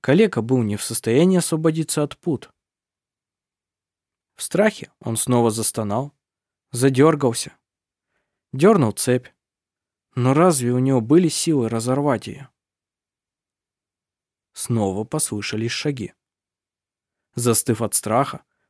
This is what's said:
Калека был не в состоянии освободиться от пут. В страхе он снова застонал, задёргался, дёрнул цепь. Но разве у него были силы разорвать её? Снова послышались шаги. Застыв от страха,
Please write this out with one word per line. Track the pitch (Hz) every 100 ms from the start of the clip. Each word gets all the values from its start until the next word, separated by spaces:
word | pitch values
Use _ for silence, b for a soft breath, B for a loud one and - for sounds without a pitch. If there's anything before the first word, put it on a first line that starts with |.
Калека | - 151 220 120
был | 110 127
не | 110 104
в |
состоянии | - 117 - 123 180 185
освободиться | - 160 160 160 151 -
от | 147 -
пут. | - 139 - _ _ _ _ _ _ _ _ _ _ _ _ _ _ _ _ _ _ _
В |
страхе | - 170 214 - - _
он | - 110
снова | - 123 117
застонал, | 110 110 - 107 107 143 _ _ _ _ _ _
задёргался, | 123 135 131 151 156 139 113 - _ _ _ _ _ _ _ _ _ _
дёрнул | - 180 214 117
цепь. | - - 127 - _ _ _ _ _ _ _ _
Но | - 123
разве | 139 180 143 120
у | 123
него | 131 131
были | 113 160 170
силы | - - 147 113
разорвать | 113 117 131 147 113 -
её? | - 139 _ _ _ _ _ _ _ _ _ _ _ _ _ _ _ _ _ _ _ _
Снова | - - 117 98 95 113
послышались | 156 - 104 - 110 117
шаги. | - 151 139 104 _ _ _ _ _ _ _ _ _ _ _ _ -
Застыв | 120 110 - 110
от | 110
страха, | - - 113 139 - _ _